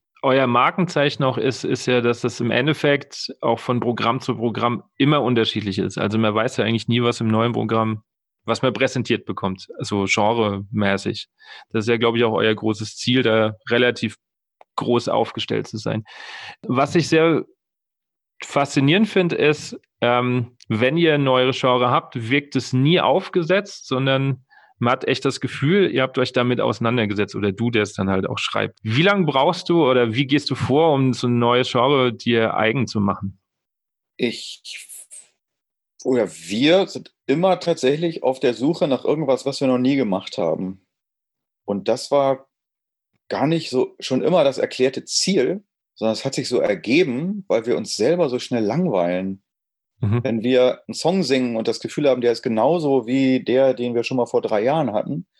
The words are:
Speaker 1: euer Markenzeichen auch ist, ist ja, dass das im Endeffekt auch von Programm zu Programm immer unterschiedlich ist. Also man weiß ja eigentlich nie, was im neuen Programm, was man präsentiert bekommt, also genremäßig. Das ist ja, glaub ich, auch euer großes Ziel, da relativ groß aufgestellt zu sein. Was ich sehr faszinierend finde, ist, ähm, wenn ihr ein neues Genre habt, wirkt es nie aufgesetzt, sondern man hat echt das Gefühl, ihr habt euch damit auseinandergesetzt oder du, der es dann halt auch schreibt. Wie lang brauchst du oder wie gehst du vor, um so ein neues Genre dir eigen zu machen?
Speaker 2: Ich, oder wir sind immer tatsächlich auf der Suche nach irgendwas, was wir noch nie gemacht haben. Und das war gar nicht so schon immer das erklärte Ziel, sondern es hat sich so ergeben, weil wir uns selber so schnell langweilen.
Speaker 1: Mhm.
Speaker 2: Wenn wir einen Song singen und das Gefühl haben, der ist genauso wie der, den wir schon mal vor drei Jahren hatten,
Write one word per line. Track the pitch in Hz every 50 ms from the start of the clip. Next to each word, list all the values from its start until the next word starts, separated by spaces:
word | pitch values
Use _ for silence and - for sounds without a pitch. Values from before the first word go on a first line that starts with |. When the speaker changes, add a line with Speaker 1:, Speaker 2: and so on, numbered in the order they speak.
| _ _ _ _
Speaker 1:
euer | - 135 131 135 135
Markenzeichen | 123 120 120 131 160 170 - 175 175 - 151 143 147 - - 143
auch | 127 113
ist, | 117 - 135 123 - -
ist | - 131 123 -
ja, | 127 123 123
dass | 117 120 117 -
das | - 120 - -
im | 123 117
Endeffekt | 110 120 131 151 151 - - 147 143 139 - - - - - - - -
auch | - 120 117 -
von | - - 123 120
Programm | 110 120 117 107 107 113 120 131
zu | - - 120
Programm | 107 113 120 107 113 117 120 120 101 - _ _
immer | - 139 143 151 147 117
unterschiedlich | 123 123 113 110 - - 110 104 101 95 101
ist. | 95 95 -
Also | - - 104 104
man | 113 110 107 104
weiß | 110 113 131 -
ja | - 107
eigentlich | 110 117 110 - -
nie, | 117 120
was | 120 120 117 -
im | 117 110
neuen | 110 110 113 120 113
Programm, | 113 113 107 113 113 113 110 110 107 - _ _ _ _ _ _ _ _
was | 110 113 -
man | - 131 107
präsentiert | - 135 127 - 127 113 - 120 98 -
bekommt, | - 95 - - 95 92 - - - -
also | - - - 104 101 98
genremäßig. | 95 - 113 104 107 117 117 110 104 98 98 101 98 110 107 101 98 98 95 - 104 104 - - - _ _ - - - - - _
Das | - 113 104
ist | 117
ja, | 117
glaub | 113 117 117 117
ich, | 117 120
auch | 113 107
euer | - 107 110 110
großes | 107 - 110 107 107 110 - -
Ziel, | - - 123 123 131 120
da | 113 110 110 110 107 104 - _ -
relativ | 117 120 123 123 120 - - 110 - - _ _ _ _ _ _ _ - - _ _
groß | - - 117 117 120 - -
aufgestellt | - 117 117 - - 113 113 - 113 110 -
zu | - -
sein. | 110 - 110 110 110 107 - - - - - - - - - - - -
Was | - 127 127 139 147 151
ich | 175 151 -
sehr | 160 160 160 165 160 110 - - _ _ _ _ _ _ _ _ _ _ _ _ _ _ _ _ _ - -
faszinierend | - - 143 143 143 - 147 135 139 165 202 220 214
finde, | - 196 180 170 -
ist, | - 127 151 147 - - - 240 - _ _ _ _
ähm, | - 120 123 123 123 123 123 123 120 - - _ - -
wenn | 110 107 120 131 151
ihr | 170 170 160 147
ein | 143 139
neues | 135 127 127 127 131 131 -
Genre | - 131 123 123 123 123
habt, | 131 165 - - - 127 113 110
wirkt | 135 143 143 - -
es | 131 - -
nie | - 127 131 147 175 170
aufgesetzt, | 73 117 139 190 190 - - 185 165 151 185 202 202 - - - -
sondern | - 135 127 135 135 135 135 135 135 135 - _ _ _ - - _ _ -
man | 117 120 131
hat | - -
echt | - 131 - -
das | 139 131 -
Gefühl, | - - - - 135 147 185 202 190 135
ihr | - 131 131
habt | 131 -
euch | 139 127 -
damit | - 127 123 123 123 110
auseinandergesetzt | 110 117 110 - 120 113 120 120 110 101 101 101 101 - -
oder | 101 101 101
du, | 95 101 113 120
der | 117 110
es | 104 98 -
dann | - 98 95
halt | 98 95 95 -
auch | 113
schreibt. | - - - - 107 104 107 - _
Wie | - 107 110 135
lang | 165 202 202 202 180
brauchst | 151 135 135 139 175 175 180 -
du | - 170 170 151
oder | 127 127 127 120 113 110
wie | 127 143
gehst | 127 139 143 - -
du | 139
vor, | - 117 107 127 147 165 160 143
um | 135 135 131
so | 120 - -
ein | 123 120
neues | 120 120 120 120 123 127 -
Genre | - 123 120 139 143 135 127 123 110
dir | - - 120 117 113 113 107 -
eigen | - 107 110 120 139 113
zu | - - 110
machen? | 98 98 95 - 98 98 - _ _ _ _ _ _ _ _ _ _ _ _ _ _ _ _
Speaker 2:
Ich, | - 127 117 - - - - - - - - - - - - - - - _ - - - _ _ _ _ _ _ _ _ _ _ _ _ _ _ - -
oder | 131 123 120 107 95
wir | - - 82 85 98 113 139 151 175 196 185
sind | 175 - 127 - - _ _ _
immer | - 139 160 180 190 180 180
tatsächlich | - 170 165 - - 131 143 156 175 170 160 - -
auf | 123 127 -
der | - 127 117
Suche | 113 123 147 170 - 185
nach | 151 131 120 -
irgendwas, | - 151 156 156 135 127 120 -
was | 139 135 -
wir | 143
noch | 131 127
nie | 123 127 131 139
gemacht | 135 123 104 95 95 - - -
haben. | - 90 80 78 - 92 92 95 - _ _ _ _ _ _ _ _ _ _ _ _ _ _ _ _ _
Und | - 101 98 98 -
das | 110 - - -
war | 143 143 139 135 135 131 - _ _ _ _ _ _ _ _ _ _ _ _ _ _ _ _
gar | - - 101 131
nicht | 151 165 165 160 -
so | 123 127 - - - -
schon | - - 131 127 -
immer | 147 180 175 147
das | 139 127
erklärte | - - - - - 127 135 - - -
Ziel, | - - - - 185 196 185 123 147 180 208 - _ _ _ _ _ _
sondern | - 107 113 110
es | - -
hat | 135 -
sich | - 123
so | - 123 -
ergeben, | - - 101 85 - 104 127 165 180 147 117 127 165 185 208 208 -
weil | - 95 117 110
wir | 120 107
uns | 80 107 95 -
selber | - 107 135 170 180 170 135
so | 123 120
schnell | - - 123 117 110
langweilen. | 101 113 170 185 170 110 92 85 87 90 92 95 95 95 98 _ _ _ _ _ _ _ _ _ _ _ _
Speaker 1:
Mhm. | - 101 110 120 113
Speaker 2:
Wenn | 123 113 113 104
wir | 123 127 123 127 127 - - -
einen | - 110
Song | - - 160 185 190 165
singen | 123 135 131 127 120 117
und | 110 113
das | - - -
Gefühl | - - - - 151 139
haben, | 127 127
der | 120 120
ist | 117 -
genauso | - 120 113 107 113 139 170 180 156 143 139 131 113
wie | 113 127 135 135 131 131 127 90
der, | - 117 131 135 135 127
den | - 123 123 117
wir | 117 117
schon | - 135
mal | 127 120
vor | - - 120
drei | - 110 110 104 107
Jahren | 127 151 165 147 113 104
hatten, | 104 - - 139 165 - _ _